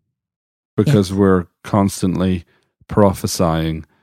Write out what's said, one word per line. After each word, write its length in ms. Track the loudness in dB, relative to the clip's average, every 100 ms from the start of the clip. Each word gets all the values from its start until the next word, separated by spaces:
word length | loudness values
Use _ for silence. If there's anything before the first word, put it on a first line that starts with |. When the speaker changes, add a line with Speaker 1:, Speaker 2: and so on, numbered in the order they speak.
| _ _ _ _ _ _ _ -2
Speaker 1:
because 340 | 2 2 2
Speaker 2:
Yes. 80 | 2
Speaker 1:
we're 280 | 2 2 -2 _
constantly 800 | -4 0 0 -2 -4 -2 -2 -4 -8 _ _ _ -6
prophesying 960 | 2 2 2 -6 -2 -2 0 -2 -6 -12 _